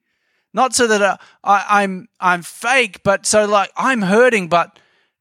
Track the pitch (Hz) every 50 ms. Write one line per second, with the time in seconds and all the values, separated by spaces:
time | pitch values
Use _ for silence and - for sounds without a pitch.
0 | _ _ _ _ _ _ _ _ _ _ - 214 262 254 - - 240 220 214 202
1 | 202 190 175 - - - _ _ - - 202 190 - - 208 202 196 190 190 180
2 | - - _ _ 190 180 180 175 160 - - - 226 233 262 269 240 196 - -
3 | - 202 196 190 - - 214 214 208 208 208 202 190 - - 165 190 262 262 226
4 | 196 175 202 226 254 254 233 202 180 160 175 170 160 - _ _ _ _ _ _
5 | _ _ _ _